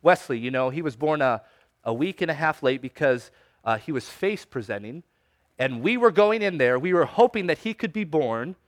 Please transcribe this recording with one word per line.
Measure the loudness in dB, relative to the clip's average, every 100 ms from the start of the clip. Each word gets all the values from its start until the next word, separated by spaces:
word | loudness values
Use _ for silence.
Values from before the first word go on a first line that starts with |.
Wesley, | 6 4 2 -4
you | -2
know, | -2 -2
he | -2
was | -6 -2
born | -2 2
a, | 2 0 -6 _ _ _
a | -6
week | -2 -2 -2
and | -4
a | -2
half | -2 0
late | 0 -2
because, | -6 -2 0 0 -2 _ _ _ -4
uh, | -4
he | -2
was | -6 -6
face | -4 -4 -4 -8
presenting. | -10 -8 -8 -10 -16 -18 _ _ _ _ _
And | -4 -2
we | -2 2
were | 2
going | 4 4 4
in | -2 2
there, | 2 2
we | 2
were | 2 2
hoping | 4 2 4 -2
that | -2
he | -4
could | -6 -6
be | -4
born | -2 0 0 -2 -6 -12